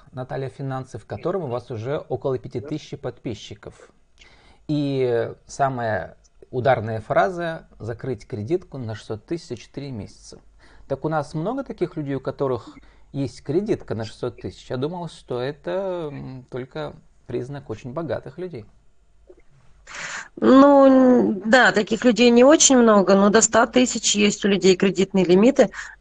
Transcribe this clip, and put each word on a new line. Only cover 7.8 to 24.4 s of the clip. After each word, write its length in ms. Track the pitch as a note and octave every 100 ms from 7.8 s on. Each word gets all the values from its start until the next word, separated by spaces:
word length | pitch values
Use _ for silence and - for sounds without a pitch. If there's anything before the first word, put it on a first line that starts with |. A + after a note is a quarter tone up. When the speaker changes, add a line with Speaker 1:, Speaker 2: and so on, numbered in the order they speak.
| G#2+ A2+ C3 A#2 -
Speaker 1:
кредитку 520 | A2 G#2 F3+ - C#3
на 180 | A2+ A2
шестьсот 300 | - G#2+ -
тысяч 200 | E3 -
за 100 | A#2+
четыре 360 | - - C#3
месяца». 480 | A#2+ F#2+ - - - _ _ - - -
Так 160 | C#3 D#3+
у 40 |
нас 260 | D#3 C#3+ D#3+
много 280 | F3 C4+
таких 340 | C4+ - E3+ -
людей, 200 | C#3+ C#3
у 40 |
которых 560 | C#3 - C#3 A#2+ F#3 - - - -
есть 320 | C#3+ C#3 -
кредитка 520 | - D3+ G#3+ D#3 - A2
на 100 | G#2+
шестьсот 340 | - B2+ -
тысяч? 300 | G#2+ - -
Я 80 | B2+
думал, 320 | C#3+ F3+ E3+
что 320 | - - B2
это, 680 | B2+ D3 - F3+ G3 F3+ D#3
м, 320 | C#3 C3+ C3 B2
только 440 | B2+ C#3 D#3+ D3 D3 _ _ -
признак 440 | B2 B2+ C#3+ -
очень 240 | G#2+ B2+ C#3
богатых 420 | E3 G#2 - D3+
людей. 300 | F3+ C#3+ G#2 _ _ _ _ _ _ - _ - _ _ - - - - - -
Speaker 2:
Ну, 500 | A3 C4 C#4+ C#4 C4+
н-, 560 | C4 B3+ B3 G3+ G#3 G#3
да, 260 | B3 G#3+
таких 320 | G3 G#3+ A3 B3
людей 240 | G#3 A#3+
не 160 | A#3 B3+
очень 320 | D#4+ - C4
много, 380 | A3+ G#3 F3+ G3
но 160 | G3+
до 100 | A3+
ста 260 | A3 A3 A#3
тысяч 480 | B3+ B3 A3+ - G#3
есть 300 | G#3 G3+